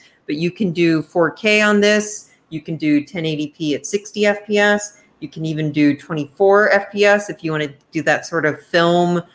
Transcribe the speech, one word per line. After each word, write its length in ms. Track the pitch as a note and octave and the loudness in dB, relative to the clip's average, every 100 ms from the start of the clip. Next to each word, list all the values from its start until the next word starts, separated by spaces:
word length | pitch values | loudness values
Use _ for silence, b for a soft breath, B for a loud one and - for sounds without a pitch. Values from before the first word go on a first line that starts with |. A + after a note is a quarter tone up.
| b b - | b b -10
But 100 | D3+ | -4
you 160 | E3+ | -4
can 220 | F3 G3 | -2 -4
do 280 | E3 E3+ D#3+ | 0 0 0
four 280 | D3+ F3+ D#3+ | -2 0 0
K 300 | - G#3+ G#3+ | 0 0 2
on 180 | G#3+ G#3 | 2 4
this. 460 | G#3 G#3+ G#3 - - b b | 4 2 -2 -8 -14 b b
You 100 | D#3 | -12
can 160 | D#3+ D#3 | -10 -4
do 280 | D3+ D3 C#3+ | 0 0 -2
ten 200 | F3+ D#3+ | -6 -6
eighty 220 | D3+ D3 | -4 -8
P 280 | - D3+ C3 | -6 -6 -4
at 100 | - | -4
sixty 400 | G3+ - G#3 G#3 | -6 -6 -2 -2
F 200 | G3+ - | -2 -2
P 120 | G#3 | 0
S. 460 | G#3 G#3 - - _ _ | 2 0 -4 -16 _ _
You 80 | D3+ | -14
can 180 | E3 D#3+ | -8 -6
even 260 | D#3 D#3 | -4 -4
do 240 | D3 D3 C#3+ | 2 2 0
twenty-four 760 | - D#3+ C#3 - G3 G3+ G#3 | -4 -8 -6 0 4 4 4
F 200 | G3 G3 | 2 0
P 140 | G3+ G3+ | 0 2
S 240 | G#3 G#3 | 2 0
if 140 | D#3+ | -8
you 80 | D#3+ | -6
wanna 180 | D#3 D3+ C#3 _ | -4 -6 -10 _
do 100 | D#3+ | -4
that 220 | D3+ C#3+ - | -2 -2 -2
sort 200 | E3+ D3+ | -2 -2
of 140 | C#3+ | -4
film, 600 | - F3 E3+ F3 F3 F3 E3+ | -2 2 4 4 2 0 -4